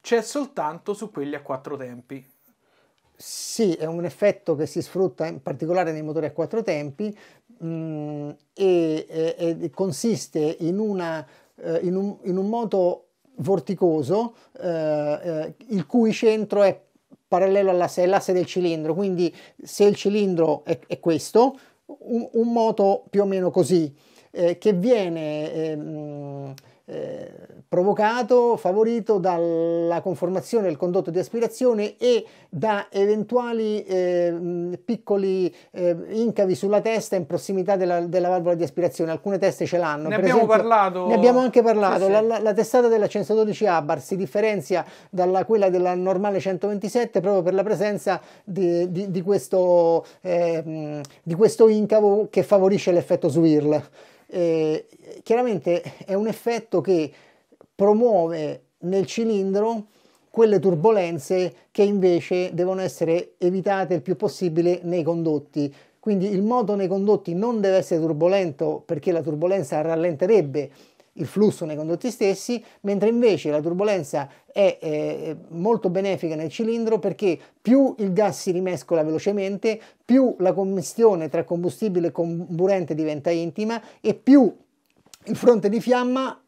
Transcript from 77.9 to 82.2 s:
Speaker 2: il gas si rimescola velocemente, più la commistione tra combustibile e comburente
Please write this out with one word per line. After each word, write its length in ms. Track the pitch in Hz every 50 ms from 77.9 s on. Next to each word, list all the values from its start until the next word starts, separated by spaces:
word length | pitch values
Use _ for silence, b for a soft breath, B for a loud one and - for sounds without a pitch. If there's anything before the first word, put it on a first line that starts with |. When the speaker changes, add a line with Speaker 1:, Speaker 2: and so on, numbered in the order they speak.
| - -
Speaker 2:
il 140 | 208 196
gas 300 | 175 196 208 196 - -
si 100 | - 196
rimescola 500 | 170 180 185 185 175 143 - - 175 160
velocemente, 800 | 151 156 160 156 - 196 208 202 196 196 202 196 - 226 214 214 B B B B _
più 320 | - 240 269 262 240 - -
la 140 | 180 185
commistione 760 | 165 180 196 190 196 185 160 - - - 233 220 196 170 156 151
tra 140 | - 165
combustibile 640 | 160 - 175 170 175 180 - - 220 220 180 180 170 165
e 40 |
comburente 840 | 139 -